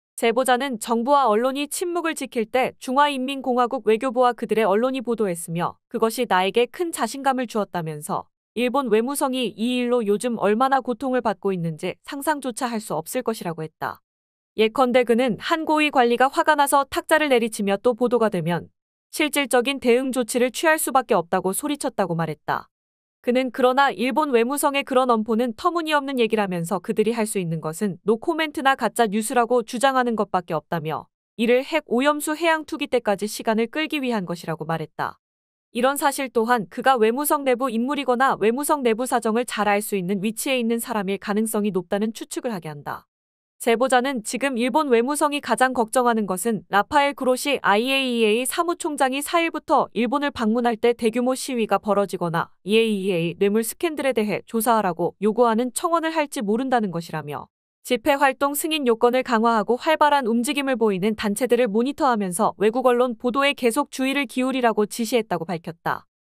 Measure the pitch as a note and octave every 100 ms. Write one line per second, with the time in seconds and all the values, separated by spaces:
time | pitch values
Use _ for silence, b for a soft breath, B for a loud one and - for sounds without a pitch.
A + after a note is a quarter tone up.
0 | _ - A#3 A3+ C4 B3 C#4 A3+ - A#3
1 | A#3+ C#4+ C4 G#3 B3+ C4+ C#4+ - F4+ F4
2 | E4 D#4 C4 A#3+ A3 B3+ B3 - - B3+
3 | D4 C#4 B3+ C#4 C4 B3 B3 C4 - A3
4 | C4+ A#3+ B3 A#3+ A3+ A3 A3 G3 B3+ C4
5 | A#3+ A#3 G#3 E3+ - E3 D#3+ - _ -
6 | A3+ A3+ A#3+ F#3 F#3+ G3 B3 - F4 D#4+
7 | A#3+ C#4 C4+ B3+ A#3+ A3+ G3 F3+ D#3+ D3+
8 | D3+ E3+ - _ _ - B3 B3 C4 G#3
9 | A#3 C#4+ C#4 B3+ A#3+ E3 A3+ B3 A#3+ B3
10 | G#3 G3+ B3 A3+ F#3+ G#3+ C4+ C4 B3+ A#3+
11 | C4+ B3+ A#3+ F#3+ G3+ F#3 E3 D3+ F#3 -
12 | - C#4+ C#4+ D4 C4+ A3+ B3 A#3 G#3+ D#3
13 | E3 B3+ A#3+ A3+ F#3+ E3 D#3 - B2+ -
14 | _ _ _ _ _ - A3 A3 B3+ B3
15 | A#3+ A3+ C4 F#3+ - E4 D#4 D4+ D4+ C#4
16 | A#3+ A#3+ C4 D4 E4 D4+ C#4 C#4+ C#4 -
17 | - D#4 D4+ B3 A3+ - G3 G3 B3 A3+
18 | B3 A#3 A3 G3 D#3+ E3+ - _ _ _
19 | _ - D4+ D4 C#4 B3+ B3 C#4 B3+ A#3
20 | C4 C4 A#3+ B3+ B3 - E4 D#4 - C4
21 | B3 G#3 E3+ F#3+ F#3 F#3+ D4 C#4+ - -
22 | F#3+ E3+ D#3+ D3+ - C#3+ - _ _ _
23 | _ _ - B3 C4 - B3+ B3+ C#4 -
24 | A#3+ B3+ D4+ A#3+ A#3 C#4+ D4 C#4 C#4 B3+
25 | B3+ A3+ A3 A3 B3 A3 F4+ E4 D#4+ D4
26 | C#4 C4+ A3+ G#3+ G3+ F3+ E3+ G3 E3+ A3
27 | G#3+ A#3 G#3+ G#3 E3+ E3 D#3 D#3+ G#3+ E3
28 | - A3 C#4 D#4+ D#4 D4+ C4+ C4+ A3 -
29 | A3+ G3+ A3 B3+ A#3 B3 - B3 C4+ C4
30 | B3 A3 G#3 F#3 F3 D#3+ - E3+ D#3 C#3
31 | - _ _ - A3+ B3 C#4 D#4+ - A#3
32 | C#4 D4+ C#4+ D4+ E4 D#4+ D4+ D#4 C#4+ B3
33 | A#3 G3 G#3+ - A#3+ G#3+ A#3 D4+ D#4 D4+
34 | C4 A3+ F3 E3+ - D#3+ D#3 E3 D#3 -
35 | C#3 - _ _ _ _ _ A3+ B3 C#4
36 | D4+ C4+ C4 A#3 A3+ B3 F#3 - B3 C4
37 | G#3+ A#3+ D4 D4+ C4+ A#3+ C4 A3+ B3 C#4+
38 | C4 B3 C4+ F3 G3 A#3+ C#4+ D4+ B3 G#3+
39 | B3+ B3 A3+ A3 B3 - G#3 G3+ G#3 G3+
40 | F3+ G3+ G3+ A3 D4+ C4 A3+ A#3 A3+ A3
41 | F#3+ G3 - G3+ A3 G#3+ G#3 F#3 F3 G3+
42 | A3 - D#4 - B3+ G#3 D#3+ D3 C#3+ -
43 | - _ _ _ _ _ - A3+ C4 B3+
44 | B3+ C4 - B3 C#4 B3+ B3 C4 D4+ A#3
45 | A#3+ D4 D4+ C#4+ - A3+ C4 C4 A3 B3+
46 | A#3+ A3+ G3+ F#3 A#3 G#3 - G3 G3+ D4+
47 | C#4+ C#4 B3+ B3+ D4 C4 - G3+ A#3+ C4+
48 | C4 A#3+ A3 A3 B3+ - E4+ E4+ E4 D4
49 | C4+ C4+ C#4+ E4+ E4 D#4+ - C#4+ F#3+ F#3+
50 | A#3+ C#4 C#4+ - A3+ A#3 A#3+ A3 A#3 A#3+
51 | A#3 A3+ B3 C4 - B3 A3 G3 G#3+ G3+
52 | G3+ F#3 F3 E3 - _ F3+ A3 A3+ G#3
53 | F#3+ F3+ E3+ E3+ G3+ G#3 A3+ - F4 D4+
54 | C#4 A3+ G#3+ E3+ - A#3 A3 A3+ G3+ E3+
55 | E3+ - G3+ G#3+ A#3+ A3 B3+ - F4 E4
56 | D#4+ D#4+ D4 - G3+ A3 C4+ B3 G#3+ E3+
57 | E3 D#3 D3 C3+ - _ _ _ - B3
58 | A3+ C#4 C#4+ C4 C#4+ C#4+ E4 D#4 B3+ A3+
59 | A#3+ B3+ B3+ A#3 A#3 A#3 G3+ A#3+ - D#4
60 | D4 C#4+ A#3+ A#3 A#3+ C#4+ C4+ B3+ A3 F#3+
61 | G3+ G#3+ G#3+ G3+ B3 A#3+ B3 G3 B3 C#4+
62 | D4 A#3+ G3 F3 G#3 - G#3 A3+ B3+ A#3+
63 | B3+ A3+ B3 A#3+ C#4 C#4+ B3 A3+ C#4+ -
64 | C4 C4+ C4 - B3+ C4 A#3 G#3+ G#3 -
65 | A3+ A#3+ A3 E3+ E3 E3+ E3+ D#3+ D#3+ C3+
66 | - _